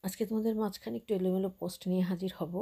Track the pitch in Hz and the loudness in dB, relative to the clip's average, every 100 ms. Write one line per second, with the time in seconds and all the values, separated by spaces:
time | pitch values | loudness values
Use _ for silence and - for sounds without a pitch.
0 | 190 - 214 220 220 214 214 202 - 233 | -6 -4 -2 2 2 2 0 -2 -6 -8
1 | - 202 185 185 190 185 180 - 185 185 | -2 2 4 4 0 -2 -6 -4 0 2
2 | 180 180 190 - 160 175 | 2 2 -2 -4 -4 -4